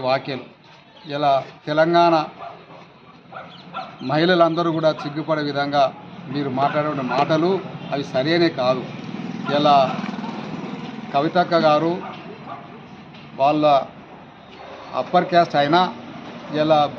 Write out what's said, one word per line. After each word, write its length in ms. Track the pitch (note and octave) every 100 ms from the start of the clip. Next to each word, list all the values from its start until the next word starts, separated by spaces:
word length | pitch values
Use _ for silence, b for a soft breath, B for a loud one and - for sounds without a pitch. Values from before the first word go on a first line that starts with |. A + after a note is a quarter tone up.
| B2+
వ్యాఖ్యలు 380 | C3+ C#3+ B2+ - - - - - - D#3 C#3+
ఇలా 160 | C#3+ C3+ - - -
తెలంగాణ 480 | D3+ D#3+ F3 E3+ E3 D3+ - - - - - - - - - - - - - - - - - B2+
మహిళలందరూ 600 | D3+ F3 F3+ E3 D#3+ E3+ D#3+
కూడా 120 | D#3+ D3+
సిగ్గుపడే 400 | D3+ D3+ D3+ D3+ D3
విధంగా 320 | C#3+ C#3+ C#3+ C3 - - - -
మీరు 160 | C#3 C#3 C3
మాట్లాడే 320 | C#3+ D3+ D3+ C#3+ B2
మాటలు 360 | B2+ D#3 D#3 F3 F#3+ - - -
అవి 100 | C#3 C3+
సరైనవి 400 | C3 D3 E3+ E3 C3+
కాదు. 240 | B2+ B2+ - - - - - - - C#3+
ఇలా 180 | D3 C#3+ B2+ - - - - - - - - - - - -
కవితక్క 420 | C#3 D#3+ F3+ F3 E3 D#3
గారు 240 | D3+ E3 F#3 - - - - - - - - - - - - - -
వాళ్ళ 240 | C#3 D3+ D3+ C#3 - - - - - - - - - - - B2+
అప్పర్ 280 | C3 F3+ F3
క్యాస్ట్ 240 | E3+ E3 D3
అయినా 200 | C#3+ E3+ F3+ - - - - - - D3
ఇలా 160 | D#3 D3+ C#3+